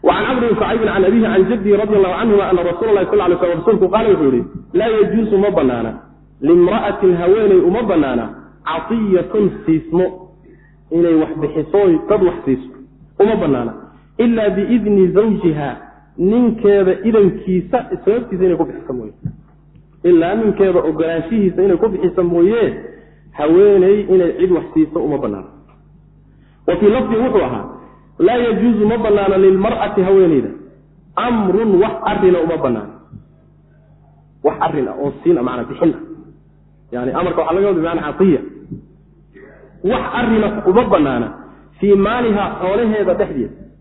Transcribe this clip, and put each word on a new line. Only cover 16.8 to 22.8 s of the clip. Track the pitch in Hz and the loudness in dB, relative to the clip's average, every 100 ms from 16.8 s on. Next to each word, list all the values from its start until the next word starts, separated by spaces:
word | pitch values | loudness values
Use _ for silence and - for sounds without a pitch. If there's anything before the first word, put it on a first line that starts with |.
| 185 180 | 2 0
idankiisa, | 220 220 196 - - 185 - 247 - - - | 0 2 2 0 -4 -4 -2 -4 -4 -6 -2
sababtiisa | 226 240 185 185 | -2 -4 -2 0
inay | 160 | 0
ku | 147 | -4
bixiso | 95 - | -6 -10
mooye. | 123 107 - - - - _ _ - _ _ | -10 -10 -12 -14 -14 -20 _ _ -20 _ _
Ilaa | 175 175 170 208 | 2 2 2 0
ninkeeda | 220 - 190 175 156 | -2 2 2 2 0
ogolaanshihiisa | 156 160 165 156 226 196 170 196 | -2 -2 -4 -4 0 0 2 0
inay | 170 | 2
ku | 220 | 0
bixiso | 190 185 180 | 0 -2 0
mooye, | 175 170 175 233 180 110 | -2 2 2 2 -2 -4